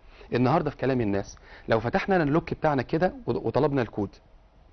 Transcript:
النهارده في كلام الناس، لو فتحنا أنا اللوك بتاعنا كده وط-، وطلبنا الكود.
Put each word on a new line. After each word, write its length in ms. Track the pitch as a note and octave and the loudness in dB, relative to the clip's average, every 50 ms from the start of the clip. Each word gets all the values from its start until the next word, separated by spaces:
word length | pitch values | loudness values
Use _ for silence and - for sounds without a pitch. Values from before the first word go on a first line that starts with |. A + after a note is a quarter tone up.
| - - - - - - - | -20 -20 -20 -20 -10 -4 0
النهارده 360 | A#2+ B2+ B2 D3 F3 D#3+ C#3+ | 2 4 4 4 2 0 -2
في 80 | - - | -4 -4
كلام 240 | B2+ B2+ C3+ B2 | -2 -2 0 0
الناس، 360 | A2+ G2+ G2 G2 G#2 - - - - - - - - - | 0 0 -2 -2 -4 -6 -12 -20 -20 -20 -20 -12 -2 0
لو 120 | A#2 A2+ | 0 0
فتحنا 360 | G#2+ A#2+ A#2 G3 - - G3 | 2 0 -2 -2 0 2 2
أنا 80 | F3+ D#3 | 2 2
اللوك 300 | C#3 C#3+ E3 E3 - - | 2 2 0 0 -2 -4
بتاعنا 280 | - - D#3 C#3+ C3 | -2 0 0 0 0
كده 320 | B2 - - D#3+ F3 F#3+ - C4 A#3 - | 0 -2 0 0 0 0 -2 -4 -6 -4
وط-، 180 | A#2 - - | -4 -2 -2
وطلبنا 360 | A2+ A2 B2 D3 D3 C#3 C3+ | -2 0 2 2 2 2 0
الكود. 280 | A#2 G#2+ - - G2+ F#2+ - - - - - - - _ _ - - - | -2 -2 -4 -4 -6 -6 -6 -12 -20 -20 -20 -20 -20 _ _ -20 -20 -20